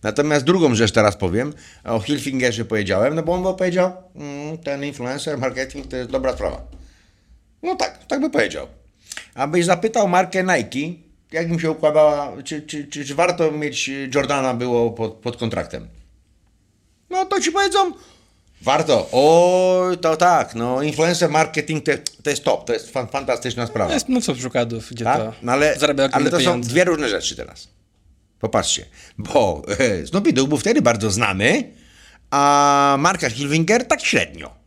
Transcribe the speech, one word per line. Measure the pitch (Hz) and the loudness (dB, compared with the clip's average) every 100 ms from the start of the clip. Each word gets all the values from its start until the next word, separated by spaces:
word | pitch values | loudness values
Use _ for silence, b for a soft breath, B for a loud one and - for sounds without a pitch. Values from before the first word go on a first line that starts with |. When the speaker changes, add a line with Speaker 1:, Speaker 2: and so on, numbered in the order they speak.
Speaker 1:
Natomiast | 107 110 147 147 | -2 0 2 2
drugą | 131 185 156 | 2 4 4
rzecz | 110 110 | 4 2
teraz | 113 107 98 | 4 2 2
powiem, | 92 95 139 151 B B | -2 -2 -4 -10 B B
o | - 113 | -4 -4
Hilfingerze | 98 147 123 131 127 110 | -2 -4 -2 -2 -2 -2
powiedziałem, | 107 107 95 95 123 | -4 -2 0 2 2
no | 160 | 0
bo | 160 | -2
on | 180 185 185 | -2 -2 -2
powiedział, | 185 175 185 185 - - | -2 0 0 -2 -20 -16
"Mm, | 147 143 147 160 | -12 -10 -10 -10
ten | 143 139 | -8 -6
influencer | 143 139 123 139 160 143 | -6 -8 -8 -6 -6 -4
marketing | 131 117 131 143 135 | -4 -4 -8 -8 -10
to | 127 | -8
jest | 120 | -4
dobra | 131 131 | -2 -2
sprawa." | - 95 - - b b b b b b b _ _ | -2 -4 -6 -14 b b b b b b b _ _
No | 330 370 | -6 -4
tak, | - - - | -4 -6 -6
tak | 277 | -4
by | 294 | 0
powiedział. | - 104 78 67 - _ _ B B B | 0 0 -2 -12 -18 _ _ B B B
Abyś | - 139 175 | -6 -2 0
zapytał | 170 - 220 226 202 | 2 0 0 0 2
markę | 180 185 190 | 4 2 0
Nike, | 185 165 98 127 151 175 _ _ _ | 0 0 0 -6 -8 -10 _ _ _
jak | 156 170 | -6 -4
im | 165 | -2
się | 160 | -2
układała, | 156 156 151 151 147 139 117 | 0 2 6 6 4 -4 -10
czy, | 135 151 | -10 -10
czy, | 151 151 | -10 -12
czy, | 143 147 | -10 -12
czy | 135 | -8
warto | 143 180 170 160 | 0 0 2 0
mieć | 151 151 123 - 139 135 | 0 -6 -6 -6 -6 -4
Jordana | 139 135 143 131 | -2 0 0 0
było | 120 123 120 117 | -2 0 0 0
pod, | 113 110 | -2 -8
pod | - 123 117 | -6 -10 -6
kontraktem. | 117 120 - - 55 - - _ _ _ _ _ _ _ _ _ _ | -4 -4 -6 -10 -14 -20 -20 _ _ _ _ _ _ _ _ _ _
No | 370 | -4
to | 381 392 | 0 0
ci | 330 | 0
powiedzą, | 349 392 392 381 - b b b b _ _ | 0 0 2 0 -2 b b b b _ _
warto. | - 143 160 120 - | 0 2 4 2 2
Oj, | 127 147 165 180 185 185 185 180 175 | 4 6 8 6 4 4 2 0 0
to | 165 160 | 0 4
tak, | 175 165 117 | 6 4 2
no | 113 117 127 | -4 -2 -2
influencer | 151 147 160 170 170 | -2 0 0 2 2
marketing | 151 160 - 147 156 | 2 2 -2 -4 -4
to, | 147 139 - _ | -2 -2 -4 _
to | - | -4
jest | 139 | -2
top, | - 113 - | 0 -2 0
to | |
jest | 113 - | -4 -4
fan-, | 135 120 | -8 -6
fantastyczna | 139 135 120 127 110 117 | -6 -4 -4 -4 -6 -6
sprawa. | - 98 | -2 -2
Speaker 2:
To | |
jest | 302 - | -2 0
mnóstwo | 254 - | -2 -2
przykładów, | 127 127 127 120 117 - | -4 -4 -2 -4 -6 -12
gdzie | 120 | -6
Speaker 1:
Tak? | 113 139 | 0 0
Speaker 2:
to | 110 113 | -2 -8
Speaker 1:
No | 117 | -2
ale, | 131 151 143 | 2 2 2
Speaker 2:
zarabia | 147 139 | 0 2
ogromne | 135 131 | 0 2
Speaker 1:
ale | 143 | 2
to | 170 | 2
są | |
Speaker 2:
pieniądze. | 135 123 117 | 2 0 0
Speaker 1:
dwie | 139 | 2
różne | 180 160 139 | 2 2 0
rzeczy | 95 - 65 | -2 -4 -8
teraz. | - - - _ _ _ _ _ _ _ | -14 -16 -20 _ _ _ _ _ _ _
Popatrzcie, | 113 113 90 - - B B - | -2 0 0 -4 -6 B B -14
bo, | 107 147 104 78 71 101 | 0 2 2 -2 -6 0
e, | 131 95 73 | 0 0 -2
Snoopy | 190 214 | 0 2
Dogg | 120 135 | 2 2
był | 147 | 0
wtedy | 202 240 | 2 2
bardzo | 120 113 107 | 2 2 0
znany, | 101 110 95 113 233 240 B B B B B _ | 0 0 2 2 2 -2 B B B B B _
a | 143 143 143 143 143 139 139 | 2 4 6 6 6 4 4
marka | 160 185 139 | 2 2 -4
Hilfiger | 117 143 156 165 226 247 | -4 -2 0 2 2 2
tak | 302 | -2
średnio. | - 143 82 80 71 - | 0 0 -2 -8 -16 -18